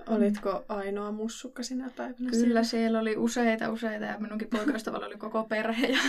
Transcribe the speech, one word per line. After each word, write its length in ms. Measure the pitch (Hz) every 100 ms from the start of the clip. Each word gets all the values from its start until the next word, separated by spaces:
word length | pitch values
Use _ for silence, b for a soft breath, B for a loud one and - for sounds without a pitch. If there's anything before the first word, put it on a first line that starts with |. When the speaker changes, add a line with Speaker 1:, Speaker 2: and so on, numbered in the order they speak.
| -
Speaker 1:
Olitko 580 | 220 202 208 202 190 -
ainoa 420 | 208 196 202 208
mussukka 520 | 214 220 - 254 -
sinä 260 | 233 254 262 247
päivänä 200 | 247 247
Speaker 2:
Kyllä, 140 | 254
Speaker 1:
siellä? 300 | 233 240 226
Speaker 2:
siellä 360 | 233 233 226 226
oli 180 | 226 214
useita, 540 | 233 247 233 220 226
useita 340 | 226 226 214 214
ja 140 | 208
minunkin 280 | 214 214 214
poikaystävällä 580 | 226 240 - - - -
oli 120 | -
koko 260 | 214 226
perhe 440 | 220 214 220 226 247
ja 120 | 269